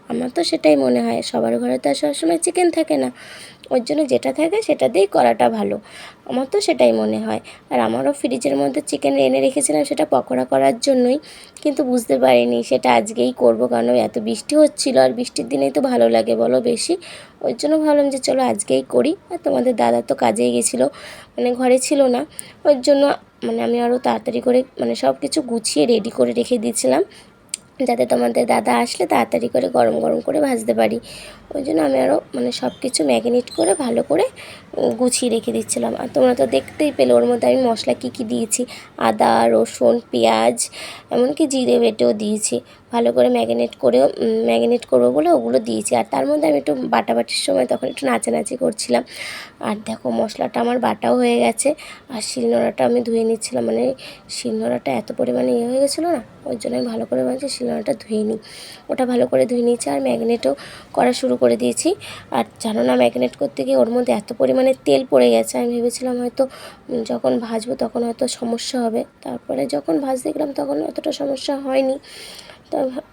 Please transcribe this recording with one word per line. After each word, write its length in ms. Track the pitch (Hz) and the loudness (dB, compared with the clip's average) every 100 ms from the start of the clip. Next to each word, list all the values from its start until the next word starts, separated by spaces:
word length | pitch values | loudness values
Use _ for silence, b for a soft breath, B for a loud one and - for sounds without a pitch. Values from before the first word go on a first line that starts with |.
| - | -8
আমার 220 | 233 254 | -6 -4
তো 140 | 349 | -2
সেটাই 320 | 330 330 311 294 | -2 2 4 4
মনে 260 | 262 247 | 4 2
হয়। 200 | 233 233 | 0 -2
সবার 380 | - - 117 240 | -4 -2 0 0
ঘরে 180 | 240 254 | -2 -2
তো 120 | 285 | 0
আর 60 | 269 | 0
সবসময় 420 | 294 285 330 339 | -2 -2 -2 0
চিকেন 340 | 349 349 349 | -2 0 0
থাকে 260 | 320 311 294 | 0 0 0
না, 140 | 262 247 B B B B - | -2 -6 B B B B -4
ওর 140 | 262 | -4
জন্য 240 | 240 294 294 | -2 -2 0
যেটা 260 | 247 262 | 0 0
থাকে 280 | 262 330 415 | -2 0 0
সেটা 260 | 427 294 262 | -2 0 0
দিয়েই 200 | 277 392 | 2 2
করাটা 420 | - 247 226 185 | 4 2 4 2
ভালো, 300 | 220 202 208 - B B B - | 2 -2 -4 -8 B B B -6
আমার 200 | 254 269 | -4 -2
তো 100 | 403 | -2
সেটাই 300 | 403 254 247 | 0 2 2
মনে 280 | 226 214 214 | 2 0 -2
হয়। 200 | 220 220 - B - | -4 -6 -8 B -4
আর 100 | 262 | 0
আমারও 320 | 220 233 269 | 0 0 -2
ফ্রিজের 440 | 285 285 254 285 277 | -2 -2 -2 -2 0
মধ্যে 260 | 285 262 | 0 -2
চিকেন 360 | - 277 277 277 | -4 -2 0 2
এনে 220 | 269 262 | 4 4
রেখেছিলাম 420 | 269 277 262 302 | 2 0 0 0
সেটা 220 | 202 139 - | 0 -2 0
পকোড়া 360 | 220 - 247 254 | 0 0 -2 0
করার 340 | 269 269 233 | 2 4 2
জন্যই, 400 | 285 254 247 285 B B B B | 2 2 4 0 B B B B
কিন্তু 220 | 302 277 | -4 -2
বুঝতে 340 | 262 247 226 269 | 0 0 0 2
পারিনি 440 | 262 120 240 240 | 6 6 4 0
সেটা 300 | - 254 - | 0 0 4
আজকেই 380 | 120 107 120 123 | 4 2 0 -2
করবো, 360 | 127 123 113 123 | 2 4 4 2
কারণ 220 | 120 117 | 0 2
ওই 100 | 123 | 2
এত 200 | 110 120 | 2 -2
বৃষ্টি 360 | 110 110 - 202 | -4 -4 0 4
হচ্ছিল 420 | 202 - 277 254 | 4 2 0 4
আর 120 | 262 | 4
বৃষ্টির 380 | 240 247 - 233 | 2 -6 -6 -4
দিনেই 240 | 269 277 | -2 0
তো 100 | 277 | 0
ভালো 280 | 262 240 233 | 0 4 4
লাগে 260 | 226 220 226 | 4 2 2
বলো 260 | 233 254 | 2 2
বেশি। 360 | 240 226 - 359 B B B B | 0 -2 -2 -4 B B B B
ওই 120 | - 240 | -6 -2
জন্য 180 | 294 311 | 0 2
ভাবলাম 320 | 311 294 277 | 4 4 2
যে 80 | 269 | 0
চলো 260 | 254 262 | 0 0
আজকেই 400 | 254 208 - 262 254 | 0 -2 0 -2 0
করি। 260 | 247 247 381 - | 0 0 -2 -6
আর 80 | 349 | -6
তোমাদের 320 | 294 269 247 233 | -2 0 0 2
দাদা 260 | 240 170 | 2 2
তো 140 | 233 269 | 0 0
কাজেই 360 | 120 107 123 | 0 2 0
গেছিলো, 380 | 120 117 120 - - B B B - | 0 0 0 -2 -2 B B B -4
মানে 160 | 240 | -2
ঘরে 260 | 247 254 254 | 0 2 2
ছিল 220 | - 285 262 | 2 2 2
না, 180 | 240 294 B B B - | 2 -4 B B B 2
ওই 100 | 277 | 2
জন্য 300 | 269 277 285 - - _ | 4 4 4 0 -6 _
মানে 200 | 240 233 | -6 -2
আমি 180 | 233 240 | 0 0
আরও 160 | 240 247 | 0 0
তাড়াতাড়ি 440 | 247 226 247 240 | 0 -2 -2 -4
করে 220 | 247 247 262 - | 2 2 0 -4
মানে 160 | 233 233 | -4 0
সব 200 | 262 262 | 0 0
কিছু 200 | 285 320 | -2 -4
গুছিয়ে 440 | 247 233 220 294 277 | -2 -4 -2 0 2
রেডি 240 | 226 202 | 2 0
করে 220 | - 247 | 0 0
রেখে 240 | 240 233 247 | 0 0 0
দিয়েছিলাম, 460 | 208 226 131 262 392 B B B _ - - - 247 | -2 -2 0 2 0 B B B _ -18 -12 -4 -2
যাতে 200 | 240 247 | 0 0
তোমাদের 420 | 247 240 233 240 | 0 0 0 2
দাদা 300 | 233 220 - | 2 2 0
আসলে 280 | 240 - 330 | 0 -2 0
তাড়াতাড়ি 400 | 294 - 247 233 | 0 0 -2 -2
করে 220 | - 262 | -2 0
গরম 300 | 247 233 226 | 2 2 2
গরম 200 | 226 240 | 0 -2
করে 220 | 240 302 | -2 0
ভাজতে 320 | 285 240 226 | 0 0 0
পারি। 260 | 220 220 233 - B B B - 294 | 0 0 0 -8 B B B -12 -8
ওই 80 | |
জন্য 180 | 277 320 | -2 0
আমি 180 | 294 262 | 2 2
আরও 220 | 254 294 - | 2 0 -2
মানে 180 | 269 247 | -6 -4
সব 200 | 240 254 - | -4 -6 -4
কিছু 220 | 262 - 294 | -2 0 2
ম্যারিনেট 460 | 247 233 247 247 | 2 2 0 -2
করে 220 | - 330 | -2 0
ভালো 300 | 370 254 233 | 0 -2 -2
করে, 220 | - 285 508 - B B B - | 0 0 0 -4 B B B -4
উম, 120 | - | -2
গুছিয়ে 420 | 226 247 - 247 | 0 0 0 -2
রেখে 200 | 226 226 | -2 -2
দিচ্ছিলাম। 440 | 226 214 247 233 - | -6 -4 -4 -4 -4
আর 120 | 247 | -4
তোমরা 220 | - 254 247 | 2 2 4
তো 120 | 262 | 2
দেখতেই 440 | 262 - - 302 277 | 0 -2 -2 -2 2
পেলে 160 | 254 | 4
ওর 120 | 120 120 | 4 4
মধ্যে 220 | 240 123 | 2 2
আমি 160 | 127 | 2
মশলা 300 | 254 226 - | 2 0 -2
কী 160 | 240 254 | -4 -4
কী 140 | - | -8
দিয়েছি, 420 | 220 240 220 - 247 B B - | -6 -4 -4 -4 -6 B B -2
আদা, 500 | 226 220 254 226 233 | 0 2 4 4 4
রসুন, 500 | 226 233 - 240 233 - | 4 2 2 2 2 0
পেঁয়াজ, 580 | 123 113 113 160 240 - B B B B | 0 2 4 2 0 -4 B B B B
এমনকি 380 | 247 254 294 302 | 0 0 0 0
জিরে 320 | 269 247 240 | 0 2 2
বেটেও 340 | 233 214 240 | 2 2 0
দিয়েছি। 480 | 214 214 214 - 240 - B _ | 0 -2 -2 -4 -6 -8 B _
ভালো 220 | 233 233 | -2 0
করে 160 | 127 123 | 4 4
ম্যারিনেট 460 | 247 226 117 120 - | 4 0 0 -2 0
করেও, 300 | 127 120 - | 2 4 2
উম, 400 | - 226 220 233 | 2 -2 0 2
ম্যারিনেট 400 | 233 233 240 - | 2 2 0 2
করবো 260 | 254 247 | 2 4
বলে 200 | 269 330 | 4 4
ওগুলো 280 | 320 117 127 | 2 2 -2
দিয়েছি। 360 | 113 220 208 240 | -2 -4 0 -2
আর 100 | - | 0
তার 160 | - 269 | -2 0
মধ্যে 200 | 302 311 | 0 2
আমি 100 | 285 | 0
একটু 180 | 277 277 | 0 -4
বাটাবাটির 680 | 254 226 226 233 233 - - | -2 -2 0 -2 -2 -4 -2
সময় 200 | 269 254 | 0 0
তখন 220 | 226 254 | -2 -4
একটু 180 | 254 269 | -4 -2
নাচানাচি 500 | 233 220 233 214 262 | -2 -2 -4 -4 -4
করছিলাম। 480 | 254 220 - 240 254 B B B B - | -4 -4 -2 -2 -2 B B B B -10
আর 160 | - 214 220 | -6 -6 -8
দেখো 260 | 220 254 | -8 -4
মশলাটা 480 | 226 220 - 240 240 | -2 -2 -4 -6 -2
আমার 200 | 240 247 | -2 0
বাটাও 360 | 226 214 233 247 | -2 -2 0 2
হয়ে 240 | 240 240 | 2 2
গেছে। 360 | 233 226 269 311 B B B | 0 0 -2 -2 B B B
আর 120 | 240 | -12
শিলনোড়াটা 640 | - 254 233 233 233 214 254 | -8 -4 0 0 0 0 0
আমি 160 | 240 | 0
ধুয়ে 220 | 233 226 | 0 0
নিচ্ছিলাম, 400 | 226 220 - 247 226 | 0 -2 -4 -4 -2
মানে 280 | 226 254 262 B B - | 0 -2 -4 B B -16
শিলনোড়াটা 640 | - 240 220 226 - - | -10 -6 -4 -2 -4 -2
এত 200 | 233 214 | -4 -4
পরিমাণে 400 | - 240 247 254 | -4 -2 0 0
ইয়ে 160 | 240 233 | 0 0
হয়ে 120 | 262 | 0
গেছিলো 320 | 285 285 330 | 0 0 -2
না, 120 | 302 - - - | -2 -6 -14 -10
ওই 100 | 240 | -8
জন্য 160 | - 247 | -6 -4
আমি 100 | 240 | -4
ভালো 180 | 226 233 | -6 -4
করে 180 | 254 | -2
ভাবছি 260 | 254 254 277 | -2 -4 -6
শিলনোড়াটা 440 | - 247 233 220 | -6 -6 -4 -4
ধুয়ে 300 | 214 - 214 | -6 -4 -4
নিই। 140 | 214 220 B B B B - | -2 -4 B B B B -8
ওটা 160 | - 254 | -4 0
ভালো 220 | 247 247 | 2 2
করে 180 | 262 254 | 2 2
ধুয়ে 160 | 240 | 2
নিয়েছি 280 | 240 240 285 | 2 0 -2
আর 120 | 277 | -2
ম্যারিনেটও 540 | 262 233 226 233 262 277 B B B | 0 0 0 0 0 -2 B B B
করা 200 | - 247 | 0 0
শুরু 240 | 247 254 247 | 2 0 2
করে 200 | 240 233 | 2 2
দিয়েছি। 380 | 247 226 320 392 B B B | 0 0 -2 -2 B B B
আর 120 | 240 233 - | -4 -4 -4
জানো 240 | 226 214 | -4 0
না 120 | 247 254 | 2 4
ম্যারিনেট 400 | 240 247 247 - | 2 2 -2 -2
করতে 280 | 285 - | -6 -4
গিয়ে 140 | 262 269 | 0 2
ওর 120 | 226 | 2
মধ্যে 240 | 240 247 | 2 0
এত 200 | 220 - | -2 -2
পরিমাণে 400 | 240 262 262 262 262 - | -2 0 2 2 0 2
তেল 200 | 269 254 | 2 4
পড়ে 220 | 269 247 | 4 6
গেছে, 260 | 226 226 254 | 4 2 -2
আমি 120 | 240 | -2
ভেবেছিলাম 500 | 240 240 - 254 247 | 0 -2 -2 -4 -4
হয়তো, 280 | 247 - 262 B B B - | -4 -2 -2 B B B -8
উম, 140 | 247 | -6
যখন 360 | 226 240 254 254 | -4 -2 0 -2
ভাজবো 360 | 226 226 240 262 | -2 -6 -6 -6
তখন 280 | 240 247 | -4 -4
হয়তো 240 | 233 226 247 | -4 -2 -4
সমস্যা 540 | - 233 233 - 254 | -4 -6 -6 -6 -4
হবে, 220 | 233 226 - _ | -2 -4 -6 _
তারপরে 440 | - 247 - 254 269 | -12 -10 -6 -4 -4
যখন 340 | 285 285 320 | -4 -2 -2
ভাজতে 320 | 269 262 294 | -2 -4 -4
গেলাম 220 | - 302 | -4 -4
তখন 280 | 277 285 285 | -4 -4 -4
অতটা 300 | - 254 311 | -4 -6 -6
সমস্যা 460 | 269 285 269 - 277 | -4 -4 -4 -4 -4
হয়নি। 400 | 277 262 269 269 - B B B B B - | -2 0 0 -2 -8 B B B B B -8
তো 180 | - 262 | -4 -4
ভা-, 120 | 254 - | -6 -14